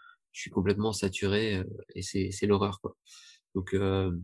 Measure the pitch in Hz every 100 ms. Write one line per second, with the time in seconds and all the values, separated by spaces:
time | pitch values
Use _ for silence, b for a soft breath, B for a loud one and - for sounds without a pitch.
0 | b b _ - - - 95 98 110 104
1 | 98 - 98 104 110 95 95 98 - -
2 | 95 98 92 95 104 101 104 101 - -
3 | - b b b _ 95 95 98 98 95
4 | 95 87